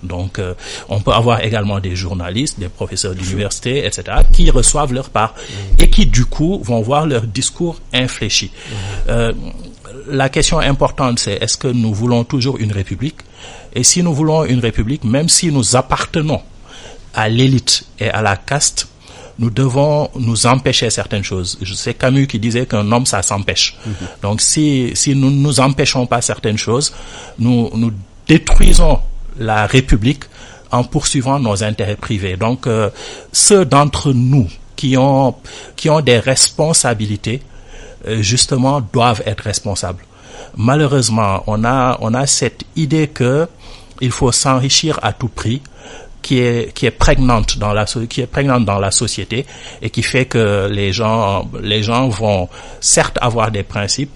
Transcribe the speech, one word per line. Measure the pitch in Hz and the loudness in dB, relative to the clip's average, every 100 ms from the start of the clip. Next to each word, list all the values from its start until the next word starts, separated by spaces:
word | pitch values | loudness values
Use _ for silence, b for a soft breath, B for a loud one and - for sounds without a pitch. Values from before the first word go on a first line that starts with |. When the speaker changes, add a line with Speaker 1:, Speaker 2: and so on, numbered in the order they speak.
Speaker 1:
Donc, | 90 90 92 - | -8 -6 -6 -6
euh, | 92 90 B B B | -8 -8 B B B
on | 101 | -4
peut | 101 | 0
avoir | 110 117 113 | 2 2 0
également | 110 107 101 98 | 0 -2 -2 -2
des | 95 90 | -4 -6
journalistes, | 90 92 87 98 147 - | -6 -6 -6 -4 -6 -6
des | 87 | -10
professeurs | - 95 92 101 92 | -8 -8 -6 -6 -6
d'université, | 92 95 101 - 120 135 101 | -6 -4 -4 -6 -4 -4 -4
et | |
cetera, | - - 117 | -8 -2 6
qui | 127 - 165 | 8 10 8
reçoivent | 127 113 147 147 | 8 4 2 0
leur | 123 135 | -2 -2
part | 110 110 - B 101 98 98 | 0 0 -2 B -12 4 8
et | - | 10
qui, | - - | 8 8
du | 113 123 | 6 2
coup, | - 156 196 | 0 -2 -2
vont | - 117 | 0 -2
voir | 110 143 160 | 2 0 2
leur | 123 | 0
discours | 110 104 - - 170 160 - | -2 -4 -6 -4 -6 -6 -6
infléchi. | 123 127 - 107 - - B B 107 95 98 127 | -2 -2 -4 -4 -4 -4 B B -10 -8 -4 0
Euh, | 117 117 113 120 - - - - - - | 0 0 -2 -8 -12 -16 -20 -20 -18 -6
la | 139 135 | -2 0
question | 156 143 165 | 0 0 2
importante, | 156 139 139 - 131 120 | 0 2 0 0 -2 -2
c'est | - 101 | -4 -4
est-ce | 110 - | -4 -4
que | 135 | -2
nous | 123 110 | 0 0
voulons | 101 120 120 | 0 0 0
toujours | 117 139 127 127 | 0 -2 -2 -2
une | 110 | -4
république ? | 98 95 95 135 - - B B B B | -4 -6 -6 -8 -10 -20 B B B B
Et | - | -2
si | 127 180 | 0 2
nous | 175 | 0
voulons | 143 156 160 151 | 0 2 2 2
une | 123 | 0
république, | 117 - 110 147 | 0 -2 -2 -2
même | 110 131 170 | 0 0 2
si | - 175 | 0 2
nous | 143 110 123 | 0 2 0
appartenons | - 131 - 175 151 135 - - B B B B - - | 0 -4 -2 -4 -2 -4 -6 -20 B B B B -10 -2
à | 110 | 0
l'élite | 117 135 131 - - - - | 2 4 2 0 -4 -4 -8
et | 107 | -4
à | 98 | -2
la | 95 98 | 0 -2
caste, | - 143 - - - - B B B - | -4 -2 -2 -4 -10 -14 B B B -4
nous | 117 | -4
devons | 113 135 127 147 147 147 - | 0 0 2 2 0 -2 -4
nous | 117 113 120 | -2 0 2
empêcher | 131 143 123 117 | 2 0 0 -2
certaines | 107 95 104 | -4 -4 -6
choses. | 98 95 90 - | -4 -6 -6 -8
Je | 92 | -8
sais | 98 - 117 | -6 -8 -2
Camus | 127 135 139 | 0 2 0
qui | 113 | -2
disait | 113 113 127 | -2 -2 -2
qu'un | 107 104 | -2 0
homme, | 120 135 | 0 0
ça | 101 | -2
s'empêche. | - 101 95 87 - - 110 | -2 -4 -4 -2 -4 -6 -12
Speaker 2:
Mhm. | 98 90 B | -10 -10 B
Speaker 1:
Donc, | 101 110 | -4 -2
si, | - - 151 135 123 | 0 2 2 2 -2
si | - - 139 | -2 0 2
nous | 135 | 2
ne | 139 | 2
nous | 143 135 | 2 2
empêchons | 131 135 143 135 123 | 2 2 0 0 0
pas | 120 | -2
certaines | - - 113 107 | -2 -4 -2 -2
choses, | - 120 147 B B B B B | 0 -2 -2 B B B B B
nous, | 113 120 226 | 2 2 0
nous | 110 117 101 95 - - | 0 -2 -4 -14 -18 2
détruisons | 160 - - 190 - 160 127 - - - - | 2 8 8 10 10 8 6 2 -6 -10 -8
la | 110 107 104 | -2 0 4
République | 131 135 127 113 147 - B B B B | 2 4 2 2 -2 -8 B B B B
en | 123 123 | -4 -2
poursuivant | 156 - 147 123 139 | -2 -2 -2 0 0
nos | 117 98 | 0 0
intérêts | 107 107 98 101 | -2 -2 -4 -4
privés. | - 104 95 92 | -4 -4 -4 -4
Donc, | 113 127 - | -2 -2 -2
euh, | 110 101 B B B B | 0 -2 B B B B
ceux | - - 202 160 | 0 4 4 6
d'entre | 139 147 - 143 | 4 2 0 0
nous | 131 127 139 95 - - - | 2 4 4 2 -4 -18 -6
qui | 127 131 | 0 2
ont, | 135 135 135 - B B B - | 4 4 2 -2 B B B -4
qui | 160 | 0
ont | 156 | 2
des | 131 120 | 4 2
responsabilités, | 131 131 - - 156 165 131 113 107 104 - 127 - B B B B B - | 2 0 0 0 0 2 0 -2 -2 -4 -4 -6 -8 B B B B B -6
euh, | 113 | -2
justement, | 98 123 - 135 131 143 107 | 0 0 0 2 2 0 -2
doivent | 131 120 110 - | 2 2 2 -4
être | 101 | -6
responsables. | 110 98 107 95 90 92 - B B B B - | -6 -6 -4 -6 -6 -8 -14 B B B B -2
Malheureusement, | 110 147 147 139 107 110 104 95 104 | 0 2 2 2 2 0 0 -2 -4
on | 107 113 | -2 0
a, | 131 127 - | 2 0 0
on | 110 | -2
a | 120 139 | -2 0
cette | - 120 - - - | 0 -2 -6 -12 -4
idée | 151 156 151 | 0 0 -2
que | - 123 139 170 - B B B B | 0 0 0 -2 -8 B B B B
il | 127 | -4
faut | - 131 | 0 0
s'enrichir | - 139 131 135 - 156 143 | 2 0 0 2 0 0 -2
à | 110 | -4
tout | - 123 | -4 -6
prix, | - 104 131 - B B B B - | -4 -4 -6 -8 B B B B -16
qui | - 131 | -2 0
est, | 123 120 113 | 2 0 -4
qui | - 120 | -2 -4
est | |
prégnante | - - 139 127 117 - - | 2 2 4 4 2 0 -2
dans | 104 | -2
la | 104 104 | -2 -2
so-, | 120 113 | -4 -6
qui | - | -6
est | 123 | -4
prégnante | - 139 123 | -2 0 0
dans | 107 101 | 0 0
la | 98 | 0
société | - 110 - 92 113 139 B B B | -2 -2 -6 -6 -6 -8 B B B
et | 120 | -8
qui | - | -4
fait | - 135 127 | -2 0 0
que | 123 107 101 98 | 0 2 0 -2
les | 101 101 | -2 -2
gens, | 95 110 113 101 98 110 120 | -2 0 0 0 -2 -4 -8
les | 101 107 | -4 -2
gens | 104 117 131 | 0 0 0
vont | 98 110 98 90 B B B | 0 0 0 -2 B B B
certes | - - - - | 0 2 2 0
avoir | 123 113 110 | -2 0 -2
des | 104 | -2
principes | 92 104 101 - 139 | -6 -6 -6 -6 -6